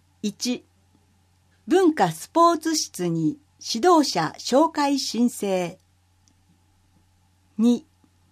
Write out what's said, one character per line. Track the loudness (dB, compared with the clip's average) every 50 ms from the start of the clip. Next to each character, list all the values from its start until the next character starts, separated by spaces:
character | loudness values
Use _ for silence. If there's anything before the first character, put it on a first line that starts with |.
| _ _ _ _ -8
一、 | -8 -8 -6 -6 -6 -6 -6 -8 _ _ _ _ _ _ _ _ _ _ _ _ _ _ _ _ _ _ _ _
文 | 0 2 4 4 4 2
化 | 2 0 0 -2
ス | -4 -10 -4
ポ | 2 4 4 4 4
ー | 2
ツ | -2 -4 -4
室 | -4 -4 -6 -8 -6 -4 -4
に | -2 -2 -2 -2 -2 -4 _ _ _ _
指 | -12 -8 -6 0 2
導 | 4 4 4 2 2
者 | -2 -4 -4 -4 -6 -10
紹 | -6 0 2 2 2 2
介 | 2 0 -2 0 -2 -2
申 | -4 -4 -2 0 0 -2
請。 | -2 -4 -6 -4 -2 -2 -4 -6 -8 -14 _ _ _ _ _ _ _ _ _ _ _ _ _ _ _ _ _ _ _ _ _ _ _ _ _ _ _ _ _ _ _ _ _ _ _ 0
二、 | 2 2 2 0 -2 _ _ _ _ _ _ _ _ _